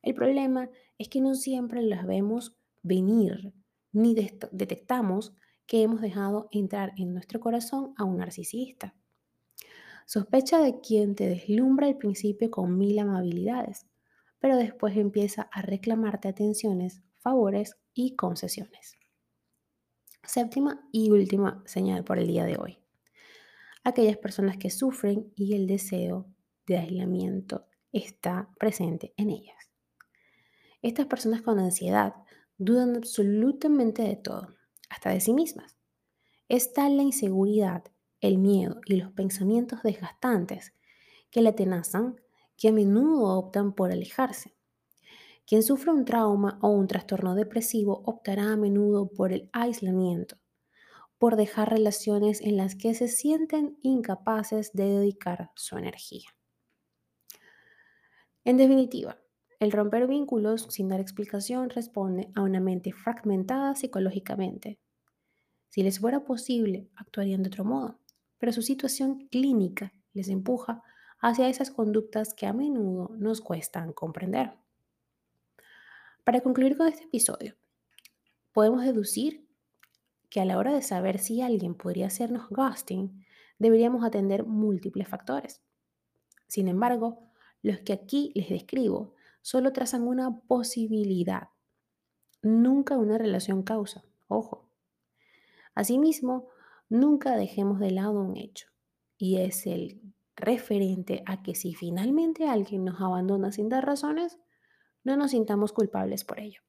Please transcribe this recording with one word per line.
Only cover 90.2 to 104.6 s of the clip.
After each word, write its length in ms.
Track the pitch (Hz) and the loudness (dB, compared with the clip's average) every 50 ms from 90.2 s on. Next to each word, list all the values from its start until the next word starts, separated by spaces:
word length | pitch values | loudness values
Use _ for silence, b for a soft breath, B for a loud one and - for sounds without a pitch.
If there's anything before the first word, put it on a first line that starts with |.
| 254 262 233 233 | -2 -2 -4 -6
posibilidad, 1080 | _ _ 254 247 233 240 - 233 226 214 220 214 208 196 190 180 175 185 - - - - _ _ _ _ _ _ _ _ _ _ _ _ _ _ _ _ _ _ | _ _ 0 0 0 -4 -4 -4 -2 0 0 0 0 0 0 0 0 -2 -2 -6 -8 -12 _ _ _ _ _ _ _ _ _ _ _ _ _ _ _ _ _ _
nunca 560 | - 214 220 226 240 254 269 277 277 - 285 254 | 2 4 6 6 6 6 4 2 2 0 0 0
una 180 | 220 208 214 | 2 2 2
relación 460 | 226 226 214 190 185 190 - 190 190 | 0 0 0 -2 -2 -2 -2 -2 -2
causa, 420 | 190 190 220 220 202 196 - 190 _ _ _ _ _ | -2 -2 -4 -4 -4 -6 -10 -18 _ _ _ _ _
ojo. 420 | _ 202 220 220 - - - _ _ _ _ _ _ _ _ _ _ b b b b b b b b b b b b b | _ -2 -2 -2 -4 -14 -16 _ _ _ _ _ _ _ _ _ _ b b b b b b b b b b b b b
Asimismo, 720 | - 202 202 240 262 302 320 302 - 254 247 254 254 254 B B B B B B B B _ | -4 -2 0 2 4 4 4 2 0 -2 -4 -4 -4 -6 B B B B B B B B _
nunca 480 | 214 233 269 294 294 285 - 269 247 | 2 4 6 6 4 4 2 0 0
dejemos 420 | 220 196 190 - 202 196 202 202 190 | 0 -2 -2 -2 -2 0 0 0 0
de 140 | 202 190 | 0 0
lado 280 | 185 190 196 214 208 202 | 0 0 -2 -2 -2 -2
un 160 | 190 185 190 | -2 -4 -6
hecho, 320 | - - - _ - - _ _ _ _ _ _ _ _ _ _ | -8 -12 -14 _ -20 -20 _ _ _ _ _ _ _ _ _ _
y 200 | _ 202 185 185 | _ 0 0 2
es 300 | 185 185 190 - - - | 2 0 -2 -4 -6 -6
el 360 | - 175 175 147 - 190 - - 196 _ _ _ _ _ | -6 -6 -6 -6 -10 -12 -16 -20 -20 _ _ _ _ _
referente 880 | - - 220 254 233 - - 214 202 196 190 190 185 180 - 190 190 - | -4 -2 0 0 0 0 -2 0 0 2 0 0 -4 -4 -6 -6 -6 -4
a 160 | 196 190 190 | -8 -8 -6
que 120 | - 185 175 | -6 -8 -8
si 200 | - - 180 160 | -6 -8 -8 -8
finalmente 760 | - 175 170 170 180 202 247 277 311 330 330 320 311 320 294 | -8 -8 -6 -4 -2 -2 0 2 2 2 0 -2 -2 -2 0
alguien 360 | 247 214 196 - 208 190 185 | 0 0 0 -2 -4 -4 -4
nos 160 | 185 175 180 | -4 -4 -2
abandona 520 | 190 185 180 180 185 190 196 196 190 202 | -2 -2 0 0 0 0 0 0 0 -2
sin 160 | 202 208 208 220 | -2 -4 -4 -2
dar 180 | 254 262 269 | 0 0 0
razones, 520 | 277 285 277 285 294 302 320 349 339 - - _ _ _ _ | 0 -2 -2 -2 -4 -2 -2 -4 -6 -8 -14 _ _ _ _